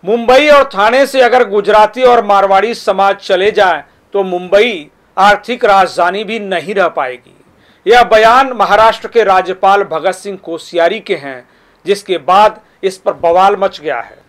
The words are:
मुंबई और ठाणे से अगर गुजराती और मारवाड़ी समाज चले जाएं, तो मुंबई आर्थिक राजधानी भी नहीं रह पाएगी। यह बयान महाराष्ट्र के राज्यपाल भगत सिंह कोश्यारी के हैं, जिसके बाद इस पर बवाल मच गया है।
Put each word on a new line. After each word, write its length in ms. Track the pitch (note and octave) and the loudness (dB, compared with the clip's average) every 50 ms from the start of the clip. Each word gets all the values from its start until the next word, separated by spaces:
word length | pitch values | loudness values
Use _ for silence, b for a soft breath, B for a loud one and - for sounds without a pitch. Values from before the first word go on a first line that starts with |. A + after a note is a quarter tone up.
| _ | _
मुंबई 420 | F3 G#3+ A#3+ A#3 A3 B3+ C4+ D4 D4+ | -4 -4 -4 0 2 4 4 6 6
और 140 | D4 C#4+ C4+ | 4 4 4
ठाणे 420 | - - F#3 G3+ A3 A#3 C4 C#4 | 2 -2 -2 0 0 2 2 0
से 160 | C4 - C4+ | 0 2 0
अगर 280 | B3+ A#3+ A3 B3+ B3 G3+ | 2 2 4 2 0 0
गुजराती 540 | G3 G#3 G3 G3 G#3 G#3+ G#3+ G#3 G#3 A#3+ B3+ | -2 -2 0 2 4 4 4 2 0 0 2
और 220 | B3 A#3+ A#3 G#3+ | 2 4 2 2
मारवाड़ी 480 | G#3 G3+ G3 F#3+ G3 F#3+ F#3+ G3+ A3+ A#3 | 2 2 2 2 2 2 0 0 -2 -6
समाज 420 | - - - G3 F#3+ G3 G3 G3 | -6 -4 -4 -2 0 0 -2 -2
चले 360 | G3 - - G3 F3+ F#3+ G#3 | -4 -4 -4 -2 0 0 -2
जाएं, 320 | G#3 G#3+ G3+ F#3 E3+ D3 C3+ b b b b b _ | 0 2 0 0 0 -2 -6 b b b b b _
तो 100 | G3+ G3 | -6 -4
मुंबई 640 | F#3 F3+ F3+ F3+ F3+ F3 G3+ G#3+ B3 A3 E3+ D3 D#3 _ _ _ _ _ - | -4 -6 -8 -6 0 0 2 2 0 -2 -8 -14 -18 _ _ _ _ _ 0
आर्थिक 480 | F#3 G3+ G#3 G3 - - A#3+ A#3+ - | 2 2 2 0 -2 -8 -8 -4 0
राजधानी 580 | G3 G3 G3 F#3+ E3+ - E3 F3 F3 F3+ G3+ G#3+ | 2 2 2 2 0 0 -2 -2 -2 -2 -4 -8
भी 160 | F#3 A3 A#3 | -8 -8 -10
नहीं 360 | G#3 G3 F#3+ E3+ D3+ E3 A3 | -8 -6 -8 -8 -6 -6 -4
रह 120 | G3+ F#3 E3 | -2 -4 -2
पाएगी। 580 | - E3+ C#3 B2+ B2+ B2 _ _ _ _ _ _ _ b b b b b b F3 | -2 -6 -8 -8 -8 -14 _ _ _ _ _ _ _ b b b b b b 2
यह 160 | A3+ B3 A#3 | 2 2 4
बयान 480 | F#3+ A3 G#3+ A3 A3+ A#3 B3+ C4+ C4 B3+ | 4 2 4 4 4 4 4 2 0 -2
महाराष्ट्र 540 | A3 G3+ F3 G3 G#3+ A3 A3+ G#3+ - - G#3 | -4 -2 0 2 2 2 2 0 -2 -10 -4
के 160 | - A#3 G#3+ | -2 0 0
राज्यपाल 600 | G3 F#3+ F#3 F3+ E3+ F#3 F3+ - F#3+ G3 G3+ G3 | 2 0 0 0 -4 -8 -2 0 0 2 0 -2
भगत 280 | E3+ D#3+ D#3+ D3 F#3+ | -4 -6 -6 -4 -6
सिंह 260 | F3+ - - G3+ G3 F#3 _ | -6 -6 -12 -16 -16 -14 _
कोश्यारी 560 | - E3 D#3+ - - - F3 E3 E3+ G3 A3 | -12 -14 -12 -14 -8 -4 -2 -2 -2 -2 -6
के 160 | - - G3 | -8 -8 -8
हैं, 320 | D#3 C3+ C#3+ C3 B2+ A#2+ b b b b b b b b | -8 -8 -14 -16 -16 -20 b b b b b b b b
जिसके 320 | D#3 G3+ G3 - - F#3 E3 | -6 -6 -6 -4 -8 -8 -8
बाद 420 | C#3 C3 F3+ G3 G#3 G#3+ - - b b b b - | -2 0 2 2 2 2 0 -4 b b b b -8
इस 140 | F#3+ F#3+ - | -8 -8 -6
पर 160 | _ G#3 - | _ -8 -8
बवाल 420 | C#3 D3 E3+ E3+ F3+ F#3+ G3 G#3 F#3 | -4 -2 0 0 2 2 2 0 0
मच 200 | G3 F#3+ - - | -4 -6 -6 -8
गया 180 | D3 D#3 C#3 A#2+ | -10 -8 -8 -8
है। 180 | A2 - - _ _ | -10 -14 -20 _ _